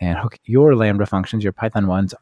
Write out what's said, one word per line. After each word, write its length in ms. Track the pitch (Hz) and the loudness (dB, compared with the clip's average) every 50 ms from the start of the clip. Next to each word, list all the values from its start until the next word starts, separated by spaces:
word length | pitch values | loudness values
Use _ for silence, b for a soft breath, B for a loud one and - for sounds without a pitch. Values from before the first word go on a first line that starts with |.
and 180 | 90 87 85 - | -4 -4 -4 -4
hook 200 | - 117 - - _ | -6 -8 -10 -12 _
your 300 | - 113 131 147 156 139 | 0 4 4 6 6 4
Lambda 320 | 113 110 104 101 101 101 | 4 2 2 0 0 -2
functions, 380 | - - 95 95 - - 110 104 | -2 -2 -4 -4 -4 -4 -4 -4
your 80 | 98 | -4
Python 340 | - - 113 113 - 110 101 | -4 -6 -6 -4 -2 -2 0
ones, 260 | 95 92 95 98 92 - - | 0 0 0 -2 -4 -4 -2